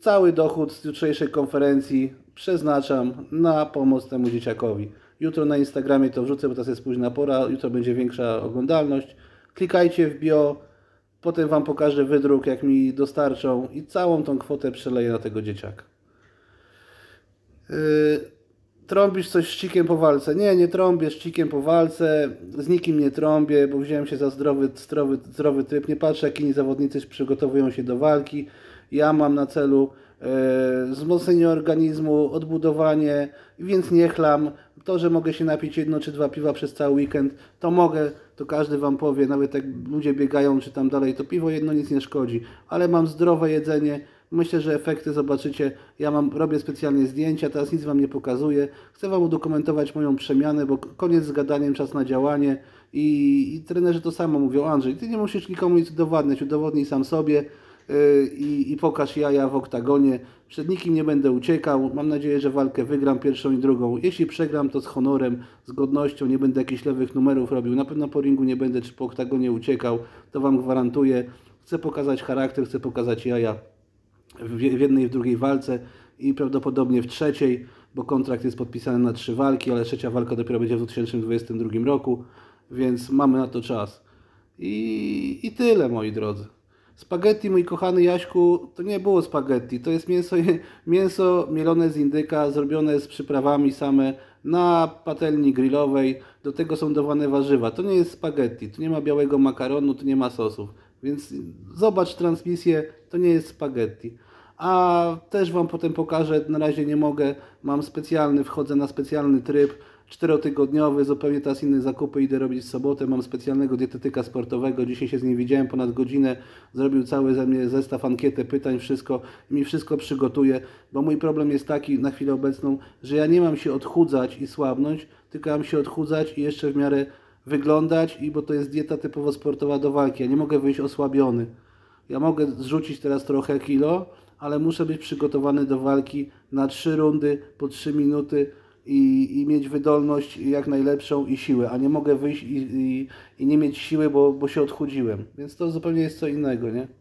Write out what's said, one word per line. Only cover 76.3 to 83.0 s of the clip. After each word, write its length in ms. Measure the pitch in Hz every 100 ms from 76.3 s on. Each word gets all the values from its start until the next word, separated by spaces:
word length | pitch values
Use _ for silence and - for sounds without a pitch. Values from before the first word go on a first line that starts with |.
prawdopodobnie 680 | 135 135 135 135 131 127 123
w 40 | 123
trzeciej, 600 | - 151 143 139 123 - - _
bo 100 | 131
kontrakt 400 | 123 135 135 120
jest 140 | 127 117
podpisany 400 | 120 120 - 120
na 140 | 123
trzy 220 | 113 -
walki, 360 | 113 135 131 131
ale 140 | 120
trzecia 260 | 117 120 123
walka 260 | 123 120 117
dopiero 240 | 117 117
będzie 140 | 117
w 40 | 117
dwutysięcznym 440 | 117 - 117 120
dwudziestym 360 | 110 113 113 113
drugim 260 | 113 113
roku, 400 | 123 139 131 120 120 - - _ -
więc 400 | 127 127 120